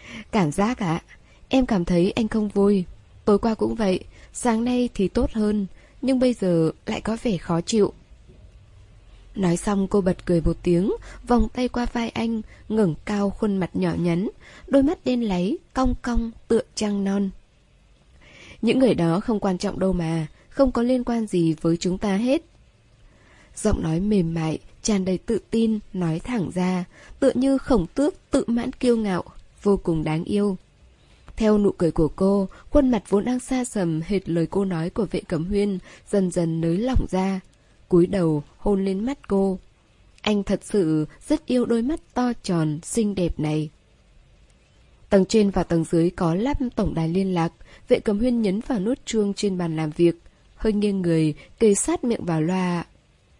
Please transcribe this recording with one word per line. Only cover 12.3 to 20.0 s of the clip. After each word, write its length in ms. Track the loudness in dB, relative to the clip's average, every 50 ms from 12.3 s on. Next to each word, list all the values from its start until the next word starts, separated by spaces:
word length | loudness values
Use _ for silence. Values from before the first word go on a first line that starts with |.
| -4 -4 -6 -10 -16 -20 -10 -4
ngẩng 260 | 0 2 2 2 2 -2 -6
cao 260 | -4 -2 -2 -2 -2
khuôn 260 | -2 -2 -2 0 0
mặt 140 | 0 -2 -2 -2
nhỏ 200 | -2 -2 0 0 0
nhắn, 300 | 0 0 0 0 -2 -4 -6 -10 -18 -20 -20 -20 -6 2
đôi 140 | 4 4 4
mắt 160 | 4 0 -2 -2
đen 240 | -2 -2 0 0 -2
láy, 300 | 0 0 0 -2 -2 -4 -8 _ _
cong 200 | 0 0 0 0 -2 -4
cong 280 | -2 0 0 0 -2 -6 -12 -4 0
tựa 140 | 0 0 0 -2 -6
trăng 300 | -6 -4 -2 -2 -2 0
non. 260 | 0 0 0 -2 -2 -4 -10 -18 _ _ _ _ _ _ _ _ _ _ _ _ _ -20 -20 -20 -20 -20 -20 -20 -20 -12 -4 0
"Những 160 | 0 2 4
người 160 | 4 4 4
đó 260 | 4 2 2 2 0
không 200 | 0 0 -2 0
quan 180 | 0 -2 -2 -2
trọng 200 | -4 -6 -4 -2
đâu 140 | -2 0 0
mà, 340 | 0